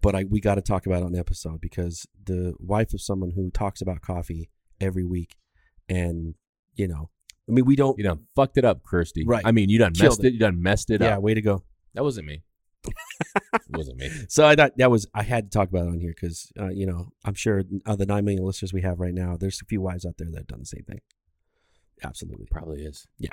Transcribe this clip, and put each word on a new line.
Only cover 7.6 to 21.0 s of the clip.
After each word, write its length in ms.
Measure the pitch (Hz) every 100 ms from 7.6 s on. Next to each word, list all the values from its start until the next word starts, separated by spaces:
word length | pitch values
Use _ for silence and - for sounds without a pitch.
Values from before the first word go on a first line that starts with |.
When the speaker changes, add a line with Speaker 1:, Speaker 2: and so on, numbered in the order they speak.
Speaker 1:
we 100 | 131
don't 240 | 139 139 120
Speaker 2:
You 60 |
done 220 | 101 80 _ -
fucked 200 | 135 -
it 80 |
up, 200 | 123 98
Kirsty. 400 | - 90 85 - 78
Speaker 1:
Right. 180 | 117
Speaker 2:
I 60 | 107
mean, 160 | 117 98
you 100 | 110
done 160 | 107
Speaker 1:
Killed 160 | 82 107
Speaker 2:
messed 80 | 113
Speaker 1:
it. 20 | 127
Speaker 2:
it. 40 |
You 40 | 117
done 240 | 110 87
messed 280 | 90 90 -
it 100 | 110
Speaker 1:
Yeah, 160 | 107 104
Speaker 2:
up. 60 |
Speaker 1:
way 120 | 101
to 80 | 110
go. 220 | 107 98 - _ _
Speaker 2:
That 100 | -
wasn't 240 | 143 117 76
me. 160 | 73 - _ _ _
Speaker 1:
<laughs> 80 | - - 659 - - - -
Speaker 2:
It 220 | - _ 175
wasn't 220 | 147 123
me. 120 | 67 160 107
Speaker 1:
So 180 | - 151
I 80 | 151
thought 200 | 147 -
that 120 | 127
was, 160 | 117 98
I 80 | 104
had 280 | 107 123 101
to 0 |
talk 180 | 107 95
about 180 | 90 87
it 40 |
on 100 | 85
here 120 | 85
'cause, 400 | 82 87 80 - -
uh, 100 | 95
you 180 | 92 95
know, 260 | 87 87 _
I'm 100 | -
sure 300 | 95 - 101 92 98 -
of 120 | 104
the 80 | 98
nine 180 | 104
million 200 | 101 98
listeners 280 | 92 95 95
we 100 | 92
have 180 | 90 87
right 140 | 90
now, 220 | 87 90 87
there's 240 | 95 -
a 20 |
few 160 | - 107
wives 240 | 92 90
out 120 | 87 80
there 100 | 85
that 60 | 78
have 100 | -
done 140 | 55
the 60 | 65
same 180 | -
thing. 160 | - -